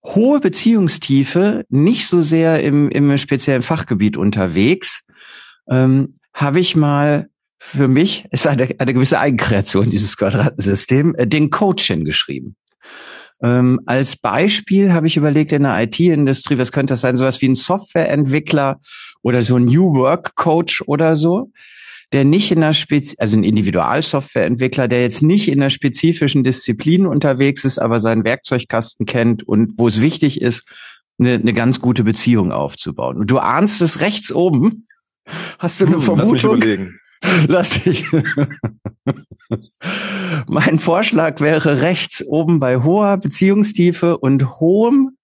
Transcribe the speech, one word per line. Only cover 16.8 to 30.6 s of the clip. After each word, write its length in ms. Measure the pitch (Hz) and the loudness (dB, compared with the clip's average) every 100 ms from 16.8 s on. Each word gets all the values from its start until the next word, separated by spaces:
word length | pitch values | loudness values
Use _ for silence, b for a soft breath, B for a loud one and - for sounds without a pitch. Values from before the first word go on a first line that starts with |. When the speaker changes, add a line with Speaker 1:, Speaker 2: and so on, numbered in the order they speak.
| 135 | -2
Speaker 1:
das 80 | 127 | 0
sein? 160 | 127 123 | 0 0
Sowas 240 | 131 120 | -2 0
wie 80 | 131 | 0
ein 80 | 131 | 0
Softwareentwickler 1200 | - 196 - 170 156 147 135 147 151 151 139 135 B B B B | 0 -2 -2 -4 0 0 0 -2 0 0 0 -4 B B B B
oder 220 | 123 123 | -2 0
so 140 | 113 127 | 2 2
ein 80 | |
New 300 | 120 147 185 | 4 4 4
Work 420 | 139 131 175 - - | 2 2 0 -4 -4
Coach 460 | 170 160 170 - | 0 0 -2 -6
oder 340 | - 147 160 156 | -4 0 2 2
so, 340 | 165 185 269 B B B B B B | 0 -2 -4 B B B B B B
der 120 | 135 | 0
nicht 280 | 139 175 208 | 2 2 2
in 80 | 165 | 0
der 120 | 156 | 2
Spez-, 440 | 151 - 147 143 - | 0 0 -2 -2 -6
also 180 | 107 110 | 0 2
ein 60 | |
Individualsoftwareentwickler, 1400 | 95 110 101 87 71 135 156 143 139 123 87 120 127 139 123 | 2 0 0 0 0 -2 -2 -4 -4 -4 -2 -2 -2 -2 -2
der 160 | 123 | 0
jetzt 200 | 120 120 | 0 0
nicht 260 | 156 202 202 | 2 2 2
in 100 | 139 | 0
der 120 | 139 | 0
spezifischen 760 | 135 135 - 160 165 143 139 | -2 -4 0 -2 0 0 0
Disziplin 600 | 131 127 - 107 151 185 190 | 0 -2 -4 -4 0 2 2
unterwegs 580 | 156 147 131 139 139 | 0 0 2 0 0
ist, 140 | 135 - | -4 -2
aber 200 | 117 117 | -2 0
seinen 260 | 113 113 | 0 0
Werkzeugkasten 840 | 110 131 - 127 - 113 - - 104 | -2 -4 -4 -4 -2 -4 -4 -8 -4
kennt 360 | 123 117 107 | 0 0 0
und 300 | - 107 110 - | 0 0 0 0
wo 120 | 120 | 0
es 120 | 104 | 2
wichtig 400 | 143 160 147 - | 0 0 -2 0
ist, 240 | 123 117 | -4 -4